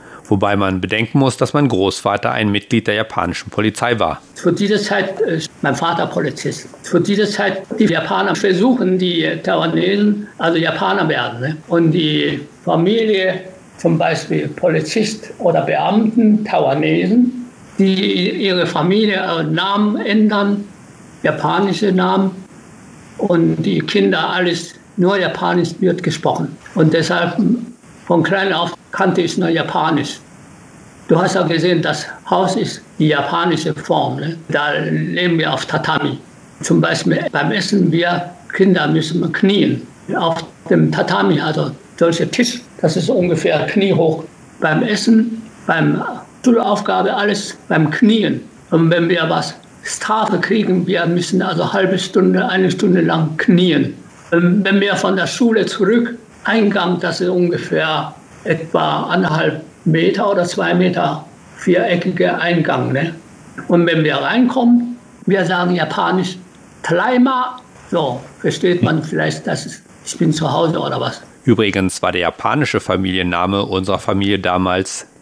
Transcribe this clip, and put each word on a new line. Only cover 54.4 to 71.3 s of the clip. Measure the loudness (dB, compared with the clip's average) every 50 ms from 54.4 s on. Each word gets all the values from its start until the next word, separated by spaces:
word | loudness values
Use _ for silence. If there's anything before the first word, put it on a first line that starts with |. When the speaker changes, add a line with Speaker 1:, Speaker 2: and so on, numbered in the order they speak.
| 4 4 2 2 2
Speaker 2:
wenn | 2 2 2
wir | 2 2 0
von | 0 0 0 0
der | 0 -2
Schule | -2 -2 0 2 2 2 2 0
zurück, | 0 -2 0 2 2 2 2 2 0 -4 -10 -14 -20 -20 -10 -4
Eingang, | -2 0 2 2 2 2 0 0 0 -2 -2
das | -2 -4 -4 -2
ist | -2 0
ungefähr | 0 2 0 0 0 -2 -4 -2 -2 -2 0 0 -2 -2 -4 -6 -10 -16 -20 -20 -20 -8 -4
etwa | -2 -2 -2 -2 -2 -2 0 0 0 -2 -2 -2
anderthalb | -2 0 0 0 0 0 0 0 0 -2 -4 -8 -14 -14 -6 0
Meter | 0 2 2 2 2 2 2 0 0
oder | 0 0 0
zwei | -2 -2 -4 -2 0 2
Meter, | 2 2 2 0 0 -2 -2 -2 -4 -10 -16 -20 -20 -20 -20 -16
viereckiger | -6 0 2 2 2 2 0 0 0 -2 -2 -2 0 0 0 0 0
Eingang, | -2 0 0 0 0 0 0 -2 -2 -2 -2
ne? | -2 -2 -4 -6 -8 -16 -20 -20 -20 -20 -20 -20 -12 -4
Und | 2 2 4 4
wenn | 4 2 2 2
wir | 2 0
reinkommen, | 0 -2 0 2 2 2 2 2 2 4 4 4 4 2 0 -8 -12 -16 -20 -20 -10 -2
wir | 0 0 2 2
sagen | 0 0 0 0 0 0
japanisch, | 0 0 -2 -2 -2 -2 0 0 0 -2 -2 -6 -12 -16 -20 -20 -20 -20 -20 -18 -10 -4
„Tadaima“. | -2 0 0 0 2 2 2 2 2 2 0 -2 -4 -6 -12 -18 -20 -20 -20 -10 -4
So, | -2 -2 -2 -2 -4 -6 -10 -16 -12 -6
versteht | -4 -4 -2 0 0 0 0 2 0
man | 0 0 -2 -2
vielleicht, | -4 -4 -4 -2 -2 -4 -6 -6
dass | -6 -6 -6 -6
es, | -10 -14 -16 -20 -20 -20 -20 -14
ich | -10 -4
bin | -2 0 0 0
zu | 0 0 -2
Hause | 0 2 0 0 0 -2
oder | -4 -4 -4 -4
was. | -4 -6 -6 -8 -16 -20